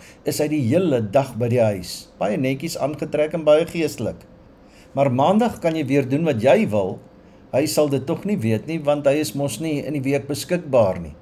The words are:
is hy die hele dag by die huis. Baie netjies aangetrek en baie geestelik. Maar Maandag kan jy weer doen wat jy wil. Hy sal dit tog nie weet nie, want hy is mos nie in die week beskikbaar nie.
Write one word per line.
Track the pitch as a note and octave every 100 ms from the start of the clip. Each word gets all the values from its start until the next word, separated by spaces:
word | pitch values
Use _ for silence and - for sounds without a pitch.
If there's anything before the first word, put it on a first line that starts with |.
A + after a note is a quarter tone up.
| - - -
is | D3
hy | D3
die | D3+
hele | A2+ D#3+ F#3 B2
dag | G#2 C3+ C3+ A2
by | A#2+
die | A#2+
huis. | A2 G2 - - - -
Baie | F#2+ C#3+
netjies | C3 C3+ E3 -
aangetrek | C#3 D3 D#3+ D3+ D#3
en | E3+
baie | D3+ D3+ E3
geestelik. | E3+ D3+ - G#2 - - - - - - - -
Maar | C3+ C#3
Maandag | B2 D3+ G#3 A#3 -
kan | E3 D#3+
jy | C3
weer | C#3+ B2
doen | C#3
wat | E3 A#2
jy | B2 G3 G3+
wil. | G#2 F#2+ - - - - - -
Hy | C3 D3+
sal | D3+ D3+
dit | C3+ -
tog | E3 G3
nie | F#3+
weet | A2+ A2 D3
nie, | D#3+
want | C#3+ D3 C#3+
hy | D3
is | D3+
mos | C#3 C#3+ -
nie | D#3+ D3
in | C3
die | D3 C3
week | C#3 A2
beskikbaar | C#3+ - F3+ D3+ B2+ G2 F2
nie. | D#2 D2